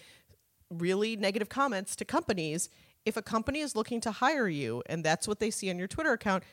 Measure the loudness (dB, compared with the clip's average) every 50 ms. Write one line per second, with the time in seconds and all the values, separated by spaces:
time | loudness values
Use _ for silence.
0 | -20 -20 -20 -20 _ _ -20 _ _ _ _ _ _ -12 -6 -2 2 2 4 4
1 | 2 0 0 0 0 2 2 2 -2 -2 0 2 2 2 2 -2 -4 -4 -6 -8
2 | -6 0 0 0 2 2 0 0 0 0 0 -2 -2 -4 -6 -18 -20 -20 _ _
3 | -4 -2 -2 -2 -4 -2 -2 0 0 0 -2 -2 -2 -2 -2 -2 -2 0 -2 -2
4 | -2 -2 -2 2 2 4 4 4 2 0 0 0 -2 -2 -2 -4 -4 -4 -4 0
5 | 2 2 2 2 2 -4 -2 0 0 -2 -2 -2 -2 -2 -2 -2 -4 -6 -4 -2
6 | 2 2 2 2 2 0 0 0 0 -6